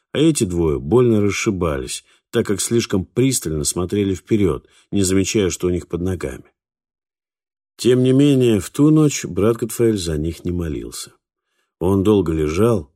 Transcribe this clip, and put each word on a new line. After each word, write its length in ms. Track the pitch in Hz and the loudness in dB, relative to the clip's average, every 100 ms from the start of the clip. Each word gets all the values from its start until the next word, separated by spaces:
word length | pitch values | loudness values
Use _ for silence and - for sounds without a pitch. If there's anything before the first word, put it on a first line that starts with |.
| _ | _
а 80 | - | 0
эти 240 | 160 151 | 2 2
двое 360 | 98 87 80 67 | -2 0 0 -2
больно 420 | 67 120 123 107 | 2 2 4 2
расшибались, 840 | 101 - 117 95 85 69 64 - _ _ _ | 0 -2 -4 -2 -2 -4 -8 -12 _ _ _
так 160 | 117 107 | -4 -2
как 120 | 98 | -2
слишком 460 | - 117 110 - 85 | 0 -2 0 -4 -2
пристально 580 | - 131 127 85 78 | -2 0 -2 -4 -4
смотрели 500 | 71 87 90 104 98 | -4 -4 -4 -2 -2
вперёд, 540 | 92 - 110 95 65 _ _ - | -4 -2 0 0 -2 _ _ -6
не 120 | 101 | -2
замечая, 460 | 92 95 92 110 92 | 0 0 0 0 0
что 180 | - 90 | -2 -2
у 20 | |
них 180 | 87 - | -4 -6
под 140 | 85 | -6
ногами. 500 | 90 90 69 - - _ _ _ _ _ _ _ _ _ _ _ _ - | -4 -6 -8 -12 -20 _ _ _ _ _ _ _ _ _ _ _ _ -2
Тем 240 | 110 127 | 2 4
не 100 | 127 | 4
менее, 480 | 131 147 135 123 107 | 4 4 4 4 2
в 100 | - | -2
ту 180 | - 147 | 2 4
ночь 340 | 156 151 - | 4 2 0
брат 340 | - 90 107 117 | -6 0 0 0
Катфаэль 400 | 110 - 117 104 | -4 0 0 0
за 200 | 85 76 | -2 -4
них 260 | 80 80 | -4 -6
не 80 | 92 | -6
молился. 640 | 87 82 65 58 - - _ _ _ _ _ _ - | -6 -6 -8 -10 -14 -18 _ _ _ _ _ _ -6
Он 240 | 90 98 | 0 2
долго 300 | 95 104 82 | 4 2 2
лежал, 580 | 80 76 80 113 107 76 | -2 -2 0 0 0 -4